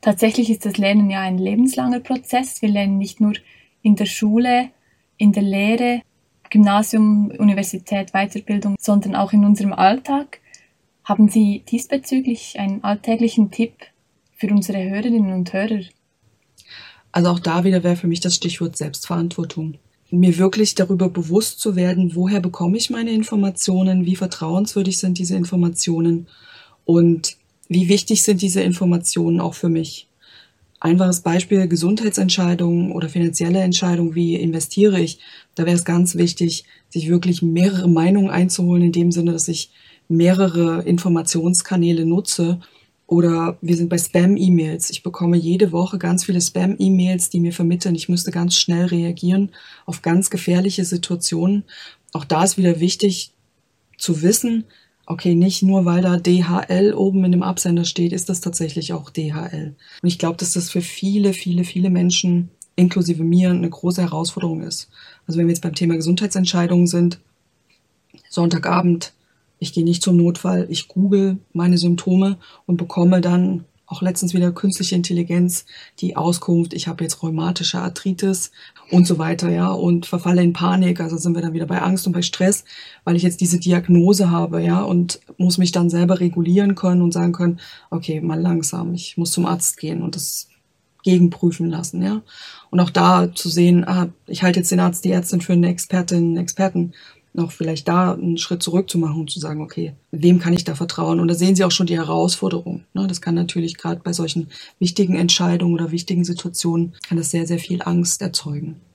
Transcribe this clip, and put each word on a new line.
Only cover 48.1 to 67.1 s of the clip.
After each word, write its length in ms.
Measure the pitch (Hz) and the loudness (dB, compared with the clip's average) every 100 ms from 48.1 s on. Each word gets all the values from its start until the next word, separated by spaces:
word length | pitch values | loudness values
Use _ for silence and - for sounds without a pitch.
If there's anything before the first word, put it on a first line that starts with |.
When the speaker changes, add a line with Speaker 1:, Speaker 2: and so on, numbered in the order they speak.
| 175 180 | -2 -2
Speaker 2:
ganz 240 | 170 175 175 | -2 0 0
schnell 300 | - 170 180 | 0 0 0
reagieren 680 | 175 170 175 175 190 196 - - - - | 0 -2 -2 0 0 0 -6 -20 -20 -12
auf 160 | 151 | -6
ganz 280 | - 175 190 | 0 0 0
gefährliche 560 | 185 180 175 190 190 180 | -4 0 0 0 -2 -4
Situationen. 800 | 175 - 175 - 165 180 202 - - - _ _ | -4 -4 -6 -4 -2 0 0 -4 -18 -20 _ _
Auch 100 | 156 | -12
da 220 | 143 156 190 | -4 0 0
ist 120 | - | 2
wieder 220 | 180 165 | 2 2
wichtig 540 | 180 - 202 180 - _ _ _ _ _ _ _ | 0 0 -2 -2 -10 _ _ _ _ _ _ _
zu 240 | - 156 | -4 0
wissen, 420 | 170 226 240 226 226 _ _ _ - | 2 2 0 -2 -4 _ _ _ -12
okay, 220 | 175 180 | -4 2
nicht 300 | 170 185 185 | 4 2 2
nur, 220 | 190 190 175 | 2 4 2
weil 180 | 175 | 2
da 140 | 185 175 | 2 0
D 260 | 175 180 | 2 2
H 180 | 170 180 - | 2 -2 -2
L 280 | 180 202 | 2 2
oben 320 | - 196 190 185 | 2 0 2 2
in 60 | |
dem 100 | 175 | 2
Absender 420 | 180 180 180 170 | 0 -2 0 0
steht, 300 | 170 - 170 | 0 -2 -2
ist 160 | 185 175 | -2 -4
das 120 | 180 | -6
tatsächlich 520 | 180 175 160 165 156 | -4 -4 -6 -6 -6
auch 160 | 165 143 | -8 -8
D 240 | - 156 | -8 -6
H 140 | 151 170 | -6 -8
L. 280 | 156 156 143 - - | -10 -12 -14 -20 -4
Und 40 | 180 | -4
ich 120 | 175 | -2
glaub, 180 | 165 170 | -4 -4
dass 160 | 180 | -4
das 160 | 180 175 | -4 -4
für 120 | 180 | -6
viele, 520 | 175 - 196 202 196 | -6 -6 -2 0 0
viele, 300 | 185 185 175 | -2 -2 -2
viele 260 | 180 180 185 | -2 -2 0
Menschen, 600 | 180 175 - 180 175 175 _ - - | 2 2 0 0 0 -2 _ -12 0
inklusive 480 | 180 185 170 160 | 2 2 -2 -2
mir, 260 | 160 175 185 | 2 2 2
eine 220 | 180 170 | 0 -2
große 320 | - 175 180 | -4 -4 -2
Herausforderung 580 | 175 156 170 - 175 160 | -4 -4 -6 -6 -6 -6
ist. 260 | 170 - - - - - - | -8 -12 -14 -20 -20 -20 -6
Also 140 | 165 | 0
wenn 80 | 170 | 0
wir 60 | |
jetzt 100 | 170 | 0
beim 100 | 170 | -4
Thema 220 | 156 170 165 | -2 0 0
Gesundheitsentscheidungen 920 | 160 180 208 196 180 180 175 175 175 | 0 0 0 -2 0 0 2 4 2
sind, 340 | 175 175 | 2 0